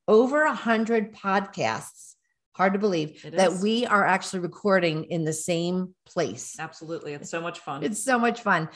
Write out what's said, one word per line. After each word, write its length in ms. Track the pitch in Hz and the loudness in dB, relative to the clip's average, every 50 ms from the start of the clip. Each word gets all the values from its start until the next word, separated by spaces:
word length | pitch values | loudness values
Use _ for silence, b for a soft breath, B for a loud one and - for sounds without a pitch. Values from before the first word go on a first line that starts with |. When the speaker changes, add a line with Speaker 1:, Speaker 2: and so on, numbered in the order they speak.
| _ - | _ 4
Speaker 1:
over 340 | 208 220 254 254 277 302 302 | 6 6 6 6 4 2 2
a 120 | 311 254 | 2 0
hundred 600 | 202 - 233 226 220 226 214 233 226 208 220 - | 0 0 0 0 0 2 0 0 0 0 -2 -6
podcasts, 1000 | - - 196 190 202 196 196 - 185 135 156 110 - - - - - - - - _ _ _ _ _ _ _ _ | -8 -2 0 0 0 0 -2 -4 -2 -2 -2 -2 -2 -6 -10 -16 -20 -20 -20 -20 _ _ _ _ _ _ _ _
hard 180 | - 180 196 196 | 0 2 2 2
to 80 | 202 | 2
believe, 440 | 208 208 185 160 156 151 - - - | 0 0 0 0 -2 -4 -6 -12 -16
Speaker 2:
It 120 | 151 151 | -4 0
Speaker 1:
that 160 | 170 190 175 190 | 2 2 2 2
Speaker 2:
is. 100 | 180 190 | 2 0
Speaker 1:
we 240 | 214 226 233 247 | 0 0 0 0
are 180 | 226 214 202 196 | 2 2 4 4
actually 360 | 147 185 190 185 - - 185 | 4 2 2 0 -4 -6 -6
recording 640 | 175 165 - - - 208 190 190 175 165 156 156 160 | -6 -6 -8 -4 0 2 4 4 4 2 0 -2 -4
in 180 | - 180 165 160 | -4 -4 -2 -2
the 100 | 156 156 | -2 -2
same 600 | 156 - - 175 165 170 175 180 185 185 180 185 _ _ | -4 -2 -2 -2 0 0 0 -2 -2 -4 -6 -8 _ _
place. 500 | - - - - 107 101 123 - - - - | -8 -4 -2 -2 -2 -4 -8 -12 -14 -12 -12
Speaker 2:
Absolutely. 540 | 156 160 - - 165 156 165 151 - 147 147 | -12 -12 -14 -14 -12 -10 -10 -10 -8 -10 -10
It's 180 | 147 - - | -10 -10 -8
so 100 | - 165 | -8 -6
much 200 | 170 170 165 - | -6 -8 -10 -10
fun. 240 | - - 143 143 151 | -10 -10 -8 -6 -4
Speaker 1:
It's 200 | 262 208 - - | -4 -4 -4 -2
so 140 | 262 254 240 | 0 2 2
much 220 | 233 240 220 - | 2 2 0 0
fun. 280 | - 208 190 165 160 156 B | 0 0 2 2 0 -2 B